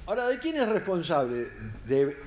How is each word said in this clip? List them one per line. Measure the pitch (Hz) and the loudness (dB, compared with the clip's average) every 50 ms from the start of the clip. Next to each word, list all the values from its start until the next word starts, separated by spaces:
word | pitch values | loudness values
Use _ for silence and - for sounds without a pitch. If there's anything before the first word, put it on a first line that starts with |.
| - - | -8 -4
Ahora, | 202 247 247 247 | -2 0 0 0
¿de | 262 262 | 0 0
quién | - 320 320 | -2 -2 0
es | 302 254 214 | 2 2 2
responsable | 220 196 - 196 185 175 156 156 170 143 131 120 120 120 120 101 - 107 110 107 104 - - | 2 2 0 0 -2 -2 0 2 2 2 2 2 0 -2 -4 -6 -8 -10 -10 -10 -10 -10 -2
de | 113 131 135 139 139 143 - - | 2 4 4 4 4 0 -4 -8